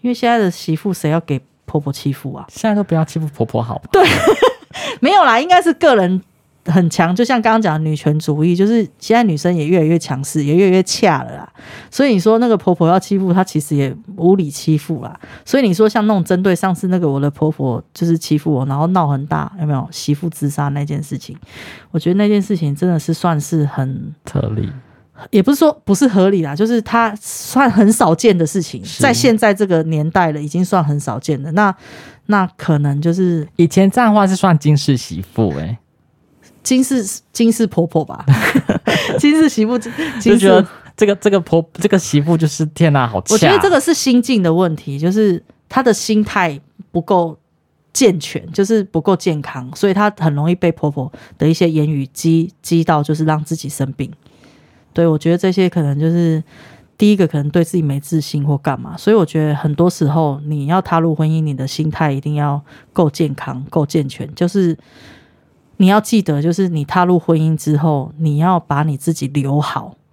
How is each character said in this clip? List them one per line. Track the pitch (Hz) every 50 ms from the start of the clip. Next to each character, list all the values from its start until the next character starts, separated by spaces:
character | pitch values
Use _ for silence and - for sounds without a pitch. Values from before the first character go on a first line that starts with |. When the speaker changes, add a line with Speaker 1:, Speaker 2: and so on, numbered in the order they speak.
Speaker 1:
因 | - 247
为 | 247
现 | - - 233
在 | 240 233
的 | 208 185
媳 | 170 - - - 160 156
妇 | - 208 180
谁 | - - 156
要 | 151 165
给 | 165 - 147 131 _ _ _ _ _
婆 | - - 156
婆 | 147 143
欺 | 139 - - 143 135
负 | - - 135 -
啊？ | - - -
Speaker 2:
现 | _ - - 220
在 | 208
都 | 208
不 | 202 - 165
要 | 160 160
欺 | - - 165
负 | 160 147 -
婆 | - 117
婆 | 113 - 117
好 | 117 117 -
吗？ | - - -
Speaker 1:
对， | - 392 381 339 - - 659 659 - - - 508
<laughs> | - - - _ - - - 571 480 -
没 | - 285
有 | 392 403 339
啦， | 262 226 233
应 | 285
该 | 349 359 359
是 | - 339 320
个 | - - 311 254 214
人 | 185 175 185 190 - _ _ _ _ _ _ _ _ -
很 | 160 185 175 165
强， | - - 175 165 180
就 | 190
像 | 240 226 262 240
刚 | 208 226
刚 | 220 226
讲 | 214 180 151
的 | 156
女 | 160 156 156
权 | 147 - 151 151 156
主 | - - 147 151
义， | 156 175 175
就 | 175 190
是 | 208 233 233 214 147 _ _
现 | - - 226
在 | 233 240
女 | 208 160
生 | 147 - 175 175
也 | 165 151 151
越 | 180 180
来 | 156
越 | 156 170 165
强 | - - 143 131 139
势， | - - 160 143
也 | 143 151
越 | 175 202 190
来 |
越 | 180 190 185
恰 | - - - - 190 156 135 -
了 | - -
啦。 | - - - _ - - - - - - -
所 | - - 269 285
以 | 233
你 | 190
说 | 165 214 220 226
那 | 240 240
个 | 220
婆 | 185 - - 180
婆 | - 175 160
要 | 175 190
欺 | 185 - 202 196
负 | 190 185 170
她， | 190 190
其 | - - 156
实 | 143 - 156
也 | 143 139 139 - - - - 185
无 | - 165 175 190 196
理 | 175 147
欺 | 139 - - - 156 147
负 | - - 165 135 120
啦。 | - - - - - - - _
所 | - - 277
以 | 269 208
你 | 175
说 | 170 220 214
像 | - 233 208 214
那 | 214
种 | 196 165
针 | - 190 180
对 | 190 196 180
上 | 175 - 190 180
次 | 156 - 185
那 | 180 180
个 | 175 151
我 | 139 139
的 | 139 143
婆 | 143 - 156 156
婆 | 156 - 143 131 117 110 - _ _
就 | - 170 170
是 | 165 165
欺 | - - 151 147
负 | - 160 151
我， | 123 131 139
然 | 139 139
后 | 156 175
闹 | 185 185 165
很 | 147 143 131 143 147
大， | - 156 147 - 196 190
有 | 165 151
没 | 143
有？ | 131 - -
媳 | 160 - - - 147
妇 | 143 - 170
自 | 160 - - 143
杀 | 143 - 143 143
那 | 143 143 147
件 | 147 143 143 151
事 | - 151 -
情， | - - 143 - - - - - - - - - - _
我 | - 170
觉 | - 175
得 | 180
那 | 196 208 208
件 | 208 208
事 | 190 196 214
情 | 165 165 147 139
真 | 143 - 180
的 | 175 160
是 | - - 165
算 | - - 180 165 151
是 | 139 - - 160 147
很 | 143 - - 135 131 135 - - 151 151 _ _
Speaker 2:
特 | - - - - 107 107
例。 | 110 - - 147 131 - _ _ _ _ _ _ - - -
Speaker 1:
也 | - 220 185
不 | -
是 | 285 285
说 | 330 302 302 - _
不 | - 202
是 | 185 285 254
合 | 196 196 185 196
理 | 196 190 160
啦， | 143 143
就 | 151 208
是 | 220 240 233
她 | 220 - - 233 233 220 202 214
算 | - - - - - - - 254 285 247
很 | - 190 214 202
少 | 220 - 277 165 165
见 | 160 - 226 190
的 | 175 165 147
事 | - 196
情， | 160 - - - 180
Speaker 2:
是。 | - - - -
Speaker 1:
在 | 277 233
现 | 233 247 262 226 214
在 | - 214 202
这 | 190 214 190
个 | 175 160 160
年 | 160 160 151 151 160
代 | 160 196 180 160
了， | 151 147
已 | 147 151
经 | - 175 185
算 | - - 185
很 | 160 147 147 147
少 | 139 - 110 113
见 | - - 151 131 135
了。 | 160
那， | 156 190 208 202 190 _ - - - - - - - _ _ -
那 | 208 202 185 175 _
可 | _ - - 160 147
能 | 147 147 143 143
就 | 151 170
是 | 170 185 190 180 175 160 147 - _ -
Speaker 2:
以 | 170 165
前 | - 190 190 196
这 | - -
样 | 247 220 208
的 | 214
话 | 202
是 | 190 190
算 | 185 - 190 170 151
金 | - 147 151 143
氏 | 143 - 139
媳 | 123 - - 80 80
妇 | 92 - - - 113 95 73 67
欸。 | 78 85 117 113 _ _ _ _ _ _ _ _ _ _ _ _ _ _ _ _ _
Speaker 1:
金 | - 262 254
氏， | 262 254 269 254 208 196 - - _ _ _
金 | - 233 226
氏 | 226 - 233 196
婆 | - - 165
婆 | 165 - 165 151
吧。 | - - - - 139 135 113 107 - - 269 - -
<laughs> | 196 190 _ - - - - - - -
金 | - 294 302 320
氏 | 320 294
媳 | - - 214
妇， | 220 247 247
金 | 214 233
氏 | 240 - 330 311 262 240
Speaker 2:
就 | 202 - 208 240
觉 | 190 190
得 | 185 180 196 - - - - - _
这 | - 214
个， | 202 202 196
这 | - 208
个 | 196 196
婆-， | 165 - - 170 165 _ _
这 | - 170 202
个 | - 190
媳 | - - - 147
妇 | 143 160 170 160
就 | 160 151
是 | - - 160 151
天 | - - 165 160 143
哪， | 139 123
好 | 113 110 92
恰。 | - - 208
Speaker 1:
我 | 214
觉 | - 320
得 | 403 403
这 | - 392
个 | 359 277
是 | 277 330 330
心 | - - 269 240 247
境 | 240 - 262 220
的 | 185 170 160
问 | 170 185 175 160
题， | 147 - - 139 139
就 | 151 175
是 | 190 214 220 202 180 165 _ _ _ _ _ _
她 | - 262 262
的 | 247 208
心 | - - - 220 214 214
态 | - - 208 180 165 143 139 _ _ _ _ 190 _ -
不 | 175
够 | 165 - 202 180 170 160 156 _ _ _ _ _ _ _ _ _ _ _
健 | _ - 170 175 180 165
全， | - - - 151 - 170 160
就 | - 196
是 | 190 226 220 196
不 | 190 _ 165
够 | 151 - 190 175
健 | - 185 160 151
康， | 139 - - 131 127 127 -
所 | - - 202
以 | 185
她 | 196 208 208 202 -
很 | 165 160 143
容 | 143 147 165
易 | 175
被 | 175 - 170
婆 | 165 - - 151
婆 | 147 - 165 160 - - - - - _
的 | -
一 | 156 165
些 | - 180 170
言 | 160 156 147 151
语 | 156 139 135 135
激-， | _ - - 170 165 165 165 180 _ _ _
激 | - 175 165 160
到， | 160 165 151 147
就 | - 156
是 | 151 160
让 | 156 156 151 151
自 | - 165
己 | 160 - 139
生 | - - 139 135
病。 | 135 - 135 - - _ _ _ _ _ _ - _ _ _ _ _ _ _ _
对， | _ - 170
我 | 165 156 151
觉 | - 165
得 | 170 170
这 | - 190
些 | 185 196 185 180
可 | - 175 156
能 | 143 139 143
就 | 156 160
是 | 170 175 170 165 160 156 156 _ - - - - - - _ _ _ _
第 | 208 208
一 | 214
个 | 196 190
可 | 147 - 147
能 | 143 147
对 | 143 180 170
自 | 165 - 180
己 |
没 | 160 147 139 143
自 | 147 - - 160
信 | 143 - - 147 143
或 | 147 147 139
干 | _ 156 135 123
嘛， | 123 - 165 170
所 | - 208 214
以 |
我 | 220 175
觉 | 151 - 160 156 151
得 | 147
很 | 143 - 156 147
多 | 143 170 180
时 | 175 - 160 143
候 | 147 165 160 147 139 139 147
你 | 147 156 147 139
要 | 143 170 190
踏 | 185 - 170 165
入 | 165 165 156
婚 | 151 160 156
姻， | 160 160
你 | 156 151 143
的 | 131 131
心 | 135 - - 156 156
态 | 151 - 165 151
一 | 139 135
定 | 139 147 151
要 | 147 147 147 143 143 - _ - - _ _
够 | _ - 175 147
健 | 139 - 170 147 139
康、 | - - - 127 127 139 -
够 | - 165 151
健 | 143 - 165 143 135
全， | - - - 147 147
就 | - 180 175
是 | 180 202 185 170 160 - _ _ _ - - - - - _ _ _ _ _ _ _ _ _ _ _ _
你 | 190
要 | 185 202 214
记 | 208 - - 220 190
得， | - 151 143
就 | 147 165
是 | 175 - 190 185
你 | 170 156 143
踏 | - - 185 180
入 | 175 180 175
婚 | - - 165 160
姻 | 156 160 160
之 | 156 - 151 151 143
后， | 151 165 151 139 135 156 151 151
你 | 160 156 147 147
要 | 160 180 185 170
把 | - _ 143 143
你 | 151 156 143 127
自 | - - 160
己 | - 139 131
留 | 139 147 135 139 135 147
好 | 143 - - - - - - _ _ _